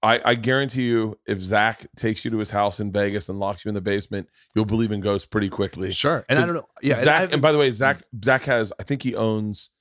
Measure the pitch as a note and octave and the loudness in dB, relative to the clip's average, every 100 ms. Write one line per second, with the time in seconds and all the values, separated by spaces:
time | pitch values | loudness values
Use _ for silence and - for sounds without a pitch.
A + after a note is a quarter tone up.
0 | G#2+ A#2 - A#2+ A2+ C3 C#3 B2 B2 A#2 | 4 2 2 0 2 0 0 -2 0 0
1 | A2 G#2 - G2+ F#2 G#2 A2 A2 - - | 0 -6 -6 -6 0 2 2 0 -14 -6
2 | A2+ A2 - A2 G#2 G2+ G2+ G2 G#2 G2+ | -4 -4 -4 -4 -2 0 -2 -2 -4 -2
3 | G2+ G2+ - G2 G2 G2+ G#2+ G#2 F#2+ G2+ | -2 -2 -6 -6 -6 -6 -6 -6 -2 -2
4 | - G#2 - _ _ - G#2+ A2 A2+ G#2 | -2 -8 -10 _ _ -2 0 0 0 -2
5 | G2+ G2+ - G#2+ G2+ - G2 - F#2+ F#2+ | -2 -2 -2 -2 -2 -2 -4 -4 -6 -2
6 | C#3 D#3 - C#3+ E3+ E3+ - - C3+ B2+ | 0 0 0 2 2 -2 -8 -6 0 2
7 | C3+ D#3 F#3 C#3+ D3 D3+ C#3 A2 C3+ D3 | 4 4 2 2 4 4 2 2 0 0
8 | - A2+ G#2 C3 - B2 G#2+ - - C#3 | -6 -4 2 2 4 0 0 -6 -6 -2
9 | B2+ A#2+ A2 A2 G#2+ G#2 - _ | -2 0 0 0 -2 -6 -12 _